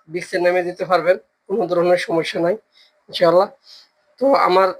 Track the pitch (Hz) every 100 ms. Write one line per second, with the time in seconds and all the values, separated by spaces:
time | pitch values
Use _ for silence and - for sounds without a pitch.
0 | - 170 - 190 175 180 175 180 175 175
1 | 160 202 - _ - 208 170 175 175 175
2 | - 165 151 185 170 220 _ _ _ _
3 | - - 170 175 202 - _ - _ _
4 | _ - 269 277 180 185 190